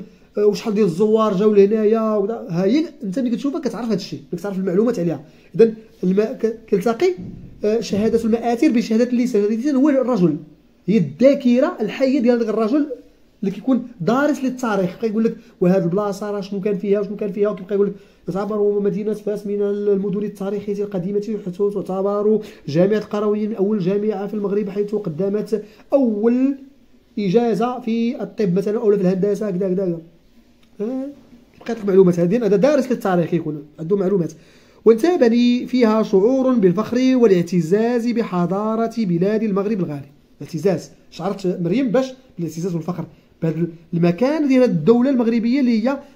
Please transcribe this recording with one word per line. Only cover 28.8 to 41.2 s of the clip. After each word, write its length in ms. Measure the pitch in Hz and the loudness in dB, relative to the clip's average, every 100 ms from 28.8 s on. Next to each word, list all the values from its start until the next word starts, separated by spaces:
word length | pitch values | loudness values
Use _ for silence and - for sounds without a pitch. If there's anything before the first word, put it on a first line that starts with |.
| 214 202 | 2 2
في 60 | |
الهندسة"، 480 | 180 185 202 196 214 | 2 0 0 -2 -4
كذا، 180 | 180 190 | -2 -2
كذا، 60 | |
كذا. 260 | 180 185 165 - _ _ _ _ _ _ - | -2 -2 -4 -10 _ _ _ _ _ _ -10
آه، 260 | 214 262 277 285 - - _ | -6 -6 -8 -12 -20 -20 _
كيبقى 160 | - - | -16 -10
يعطيك 160 | 226 | -6
معلومات. 340 | 196 190 180 175 | 2 6 6 6
هادي 180 | 175 240 | 2 2
هذا 200 | 208 196 | 2 4
دارس 360 | 262 294 254 | 4 2 0
للتاريخ 420 | 226 196 180 165 | -2 0 0 0
يكون 280 | 170 156 151 - - | -2 -2 -8 -12 -12
عنده 180 | 165 196 | -2 0
معلومات. 360 | 185 202 156 - - - _ _ | 2 0 -2 -6 -20 -20 _ _
"وانتابني 840 | 214 226 330 349 240 240 240 247 247 | 4 4 4 4 4 4 4 2 0
فيها 360 | 254 220 220 | 2 4 4
شعور 520 | 214 190 214 269 254 | 2 4 4 4 2
بالفخر 640 | 247 185 175 214 247 262 254 | 4 4 2 -2 0 2 4
والاعتزاز 880 | 233 180 170 180 156 208 233 240 233 | 6 4 2 0 2 2 2 0 -2
بحضارة 880 | 233 208 180 170 190 220 220 226 226 | -2 -2 -2 -2 -2 -2 -2 -2 -2
بلاد 440 | 190 170 196 220 | -2 0 0 0
المغرب 380 | 220 196 202 214 | 0 -2 -2 -2
الغالي". 280 | 151 147 - _ _ - | -4 -6 -12 _ _ -20
الاعتزاز، 500 | 143 156 190 175 - - _ | -10 -2 0 -2 -6 -20 _
شعرت 360 | - | -10